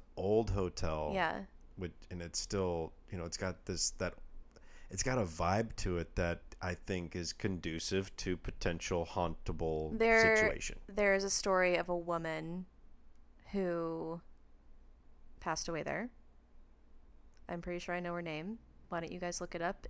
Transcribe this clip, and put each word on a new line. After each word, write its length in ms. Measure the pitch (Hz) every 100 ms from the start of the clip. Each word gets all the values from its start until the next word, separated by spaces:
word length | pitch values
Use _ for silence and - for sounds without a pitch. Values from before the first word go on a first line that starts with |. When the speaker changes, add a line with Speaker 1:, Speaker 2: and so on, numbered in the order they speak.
| - -
Speaker 1:
old 340 | 95 107 107
hotel. 640 | 98 90 - 82 78 76
Speaker 2:
Yeah. 260 | 190 165 180 196 - - -
Speaker 1:
With, 140 | 87 - -
and 100 | 87
it's 180 | 85 -
still, 520 | - 101 92 85 80 - -
you 60 | 92
know, 80 |
it's 120 | 82 -
got 260 | 95 87
this, 260 | - 87 - -
that, 160 | 90 - - - - - - - -
it's 120 | 92
got 140 | 131 127
a 40 |
vibe 500 | 92 80 85 101 113 -
to 220 | 101 85
it 160 | 80 -
that 240 | 85 85 - -
I 140 | 92
think 400 | 90 - 92 85
is 180 | 92 82
conducive 800 | - 107 90 82 82 - 98 98 -
to 200 | 92 90
potential 680 | - - 92 85 - 87
hauntable 840 | 82 95 85 - - 80 82 78 78 220
Speaker 2:
There, 400 | 226 226 220 220
Speaker 1:
situation. 420 | 214 - - - -
Speaker 2:
there 260 | 196 202
is 80 | 196
a 80 | 196
story 460 | - 202 185 180 170
of 120 | 175
a 80 | 175
woman 720 | 170 170 165 156 160 175 185 - - - - - - - -
who 680 | 202 180 170 165 165 160 170 - - - - - - - - - - - -
passed 300 | - 160 -
away 160 | 160
there. 260 | 147 156 240 - - - - - - - - - - - - - -
I'm 120 | 175
pretty 160 | 175 175
sure 160 | -
I 60 | 180
know 140 | 175
her 80 | 175
name. 360 | 170 151 180 226 - - -
Why 100 | 170
don't 120 | 170
you 80 | 180
guys 200 | 175 -
look 140 | 175
it 80 | 170
up 240 | 170 196